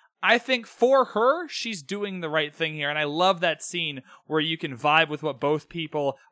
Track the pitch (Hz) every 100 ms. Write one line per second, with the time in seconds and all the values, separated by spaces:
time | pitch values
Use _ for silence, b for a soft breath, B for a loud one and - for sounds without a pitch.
0 | b _ 185 240 262 247 220 - 247 269
1 | 247 208 247 330 330 - 226 185 135 208
2 | 202 185 160 156 147 151 160 156 143 151
3 | 147 156 185 175 175 151 - 175 160 135
4 | B B - 156 160 160 160 117 147 156
5 | 151 151 151 131 143 151 - 170 156 151
6 | 139 - b